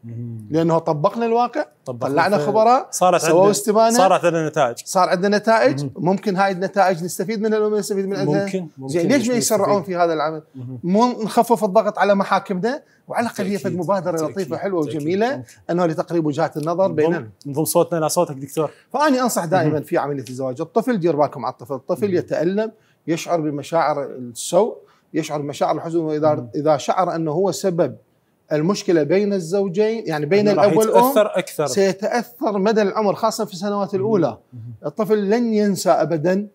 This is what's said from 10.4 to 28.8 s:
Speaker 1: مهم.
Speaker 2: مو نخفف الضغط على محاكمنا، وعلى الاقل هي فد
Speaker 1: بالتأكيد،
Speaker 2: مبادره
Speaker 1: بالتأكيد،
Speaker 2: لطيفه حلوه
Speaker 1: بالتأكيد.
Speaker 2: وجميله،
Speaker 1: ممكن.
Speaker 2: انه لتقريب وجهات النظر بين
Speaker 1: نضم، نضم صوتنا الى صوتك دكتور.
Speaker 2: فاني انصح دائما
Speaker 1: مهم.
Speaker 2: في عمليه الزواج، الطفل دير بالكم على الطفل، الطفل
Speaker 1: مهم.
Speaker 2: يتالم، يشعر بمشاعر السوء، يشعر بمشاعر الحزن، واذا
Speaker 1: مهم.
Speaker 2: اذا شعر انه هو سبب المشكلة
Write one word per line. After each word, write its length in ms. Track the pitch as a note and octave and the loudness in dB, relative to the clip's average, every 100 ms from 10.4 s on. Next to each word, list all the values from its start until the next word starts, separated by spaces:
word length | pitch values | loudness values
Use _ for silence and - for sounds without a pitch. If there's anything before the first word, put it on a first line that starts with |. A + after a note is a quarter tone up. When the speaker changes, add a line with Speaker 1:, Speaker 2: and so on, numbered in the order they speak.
| D3+ C3+ | -12 -14
Speaker 1:
مهم. 240 | A#2+ B2+ | -12 -8
Speaker 2:
مو 400 | E3+ G3 B3 A#3 | 0 2 2 0
نخفف 400 | A3 - A3 A3 | -2 0 2 2
الضغط 360 | G#3 F#3+ G3+ G3+ | 2 2 0 0
على 160 | F#3+ G3+ | 2 2
محاكمنا، 680 | F#3 F#3+ - F#3 G#3 C#4+ _ _ - | 2 0 -2 -4 -2 -4 _ _ -8
وعلى 180 | - A#3 | -4 -4
الاقل 180 | - | -4
هي 140 | F#3+ G3+ | -4 -4
فد 60 | |
Speaker 1:
بالتأكيد، 160 | G3 F3 | -4 -4
Speaker 2:
مبادره 320 | E3 G3 F3 | -2 -2 0
Speaker 1:
بالتأكيد، 200 | E3 D#3 | -2 -4
Speaker 2:
لطيفه 260 | C3 E3+ D3+ | -4 -6 -4
حلوه 240 | F3+ F#3 | -4 -2
Speaker 1:
بالتأكيد. 200 | D3 C3 | -2 -4
Speaker 2:
وجميله، 340 | D3 F#3+ A#3 C#4 | -2 0 0 -2
Speaker 1:
ممكن. 120 | - - - | -10 -20 -4
Speaker 2:
انه 160 | F3 F3+ | 0 0
لتقريب 400 | D#3+ F3 E3+ D3+ | -2 -2 -2 -2
وجهات 320 | C#3 D#3 D#3+ | 0 -2 -2
النظر 340 | D3+ F3 F#3+ | -4 0 0
بين 200 | D#3 D3+ | 2 0
Speaker 1:
نضم، 180 | E3+ A2+ - C#3+ | 0 -6 -14 -8
نضم 200 | C#3 D#3 | -4 0
صوتنا 340 | F3 E3 E3+ | 2 2 0
الى 100 | D#3 | 0
صوتك 260 | F3 E3+ C3+ | 0 -2 -4
دكتور. 360 | C#3 - D3+ - _ | -10 -4 -6 -6 _
Speaker 2:
فاني 280 | C4 D4+ B3+ | 0 2 2
انصح 240 | B3+ G#3 E3+ | 2 -2 0
دائما 280 | F#3 D#3 | 2 2
Speaker 1:
مهم. 100 | D3+ | 0
Speaker 2:
في 140 | - E3 | -2 -2
عمليه 280 | C3+ C#3+ A#2 | -2 -6 -8
الزواج، 320 | B2+ C3 B2+ | -8 -6 -6
الطفل 380 | D#3+ - A#3+ A#3 | -4 -2 0 0
دير 160 | E3 D3 | 0 2
بالكم 300 | C#3+ C#3 A#2 | 2 0 -8
على 80 | |
الطفل، 200 | - - | -8 -8
الطفل 340 | C3+ _ F3+ G#3 | -10 _ -2 0
Speaker 1:
مهم. 80 | F3 | -2
Speaker 2:
يتالم، 560 | C#3 - D#3+ G3 A3+ A3 _ _ - | -2 0 0 0 -4 -6 _ _ -6
يشعر 340 | D#3+ - E3+ | -6 -2 -2
بمشاعر 640 | D3+ C#3+ C3 E3 C#3+ D3 | -2 -6 -4 0 0 -2
السوء، 720 | C3 - B2 A#2 - F3 A3+ - - _ _ | -4 -10 -14 -12 0 2 2 -2 -18 _ _
يشعر 280 | D3+ D3+ D3+ | -6 -4 -6
بمشاعر 340 | C#3+ D3 F3+ D#3+ | -6 -2 -2 -2
الحزن، 240 | E3 E3 | -2 -4
واذا 340 | D#3 D3+ D#3 | -2 0 2
Speaker 1:
مهم. 160 | D3+ A#2+ D3+ | 0 -4 -4
Speaker 2:
اذا 220 | D3 D3 | 2 0
شعر 380 | - - F3+ E3 | 2 0 0 0
انه 160 | D#3+ | -2
هو 200 | D3 G3 | 0 -2
سبب 440 | D#3+ G3 E3+ D3+ A2+ _ _ _ _ _ | 0 -2 0 -2 -2 _ _ _ _ _
المشكلة 520 | D3+ D#3+ G3+ | -2 0 -2